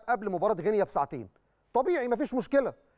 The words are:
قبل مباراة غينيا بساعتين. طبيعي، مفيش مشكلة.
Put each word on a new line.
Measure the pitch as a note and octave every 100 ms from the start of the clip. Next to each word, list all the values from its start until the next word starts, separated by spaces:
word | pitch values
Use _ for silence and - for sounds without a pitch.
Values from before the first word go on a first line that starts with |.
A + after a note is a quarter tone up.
| -
قبل | A#3+ G#3
مباراة | F3 G3+ F3+
غينيا | F3 G#3+
بساعتين. | F#3 E3+ C#3+ C3+ G2+ _ _ _ _
طبيعي، | A#3 F4+ E4+ B3
مفيش | A#3 C#4
مشكلة. | B3+ - C#4 A3 - _